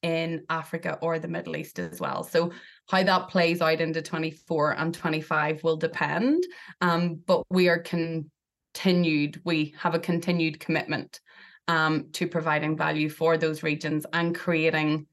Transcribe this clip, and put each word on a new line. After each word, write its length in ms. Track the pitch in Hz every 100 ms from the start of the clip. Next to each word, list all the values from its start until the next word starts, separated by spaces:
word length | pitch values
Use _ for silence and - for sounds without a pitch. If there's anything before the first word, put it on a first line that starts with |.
in 420 | 170 165 165 165 -
Africa 480 | 165 156 165 170 156
or 160 | 165 165
the 120 | 165
Middle 260 | 165 170 -
East 240 | 156 -
as 220 | 87 -
well. 220 | 71 -
So 280 | - - 175 - - - _
how 140 | 190
that 260 | 190 175 -
plays 320 | 190 170 170
out 180 | 165 160
into 220 | 165 160
twenty-four 720 | 156 160 160 156 _ 165 147 -
and 160 | 165
twenty-five 680 | 165 165 156 156 156 151 156
will 140 | 165 160
depend, 680 | 160 - 147 151 240 320 359 - - -
um, 400 | 180 170 175 165 -
but 180 | 175 -
we 200 | 185 180
are 100 | 175
continued, 1600 | 175 170 165 160 151 _ _ _ _ - 190 180 170 151 147 - -
we 280 | 160 151 -
have 180 | 175 165
a 40 |
continued 600 | 165 170 165 175 160 156
commitment, 640 | - 160 - 156 - - _ - - - -
um, 400 | 165 156 156 147
to 140 | - 175
providing 480 | 170 160 151 151 156
value 340 | 156 156 151
for 280 | 151 160 165
those 260 | 160 156
regions 420 | 156 151 156 156 151
and 240 | 170 170 170
creating 720 | - 165 160 156 151 151 147